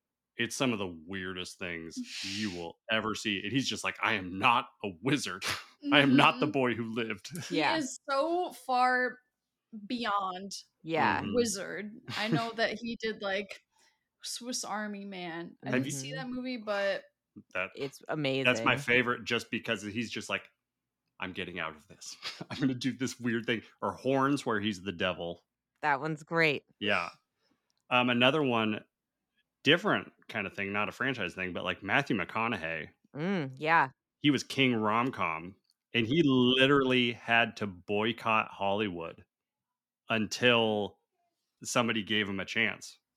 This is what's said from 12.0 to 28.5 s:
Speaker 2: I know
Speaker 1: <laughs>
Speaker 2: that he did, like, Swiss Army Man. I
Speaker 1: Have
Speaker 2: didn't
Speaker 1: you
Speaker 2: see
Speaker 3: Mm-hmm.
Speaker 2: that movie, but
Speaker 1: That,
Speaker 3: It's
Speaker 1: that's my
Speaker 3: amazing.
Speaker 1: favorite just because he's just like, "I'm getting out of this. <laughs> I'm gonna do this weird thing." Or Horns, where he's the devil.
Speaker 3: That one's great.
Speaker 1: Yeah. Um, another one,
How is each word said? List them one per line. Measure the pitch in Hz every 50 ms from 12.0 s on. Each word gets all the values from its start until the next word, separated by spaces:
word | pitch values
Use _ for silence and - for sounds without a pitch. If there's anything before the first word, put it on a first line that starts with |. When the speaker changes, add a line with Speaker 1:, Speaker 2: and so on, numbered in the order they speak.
| - - - -
Speaker 2:
I | 208 220
know | 233 233 226 233
Speaker 1:
<laughs> | 220 220
Speaker 2:
that | 226 - - 214
he | 233 233 233 -
did, | - 220 214 214
like, | 208 196 190 196 202 196 - - _ _ _ _ _ _ _ _ _ _ _ _ -
Swiss | - - - 233 240 254 - -
Army | - 190 214 214 208 208 196 196
Man. | 202 196 185 180 175 160 170 170 - - - -
I | -
Speaker 1:
Have | 131
Speaker 2:
didn't | 131 131
Speaker 1:
you | 135
Speaker 2:
see | - 135 131 139
Speaker 3:
Mm-hmm. | - 262
Speaker 2:
that | 262 247
movie, | 254 254 247 254 254 240
but | 208 214 208 202 196 196 190 - - - _ _ _ _ - - 101 _ -
Speaker 1:
That, | 92 92 95 -
Speaker 3:
It's | - 135 139 - - - - - - 147 139 135 135 135
Speaker 1:
that's | 123 127 110 113
my | 127 123
Speaker 3:
amazing. | 131
Speaker 1:
favorite | 143 - 120 123 123 120 120 - 113
just | - 120 117 - -
because | - 110 - - 117 98 104
he's | 104 98 117 117 107
just | - 120 - -
like, | 101 98 - - _ _ _ _ _ _ _ _ _ _ _ _ _ -
"I'm | 92 95 87
getting | 92 92 85 87 90
out | 82 80 78 76
of | 76 -
this. | 82 - - - - - - - -
<laughs> | - - -
I'm | - -
gonna | 147 127 131
do | 123 123 131 117
this | - 135 117 - -
weird | 117 120 113 117 110 123
thing." | 120 110 - - - _
Or | - 104 92
Horns, | - - 127 135 135 131 135 143 135 -
where | 127 113 104
he's | 101 110 104 90 90
the | 98 92
devil. | 82 95 92 90 90 87 85 85 - _ _ _ _ _ _ _ _ -
Speaker 3:
That | 151 143 135
one's | 143 156 160 147 160
great. | - 170 165 165 156 139 113 - _ _ -
Speaker 1:
Yeah. | 104 104 101 92 85 85 - - _ _ _ _ _ _ _ _ _ _ _ _ _ -
Um, | 127 123 123 123
another | 120 120 123 131 139 156 147
one, | 131